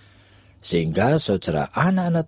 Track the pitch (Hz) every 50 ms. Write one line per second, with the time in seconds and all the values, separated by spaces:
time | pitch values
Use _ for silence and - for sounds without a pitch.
0 | - - - - - - - - - - - - - - - 85 80 80 78 92
1 | 104 127 151 160 - - 101 90 - - 80 76 - - - - 151 180 190 185
2 | 180 175 170 165 160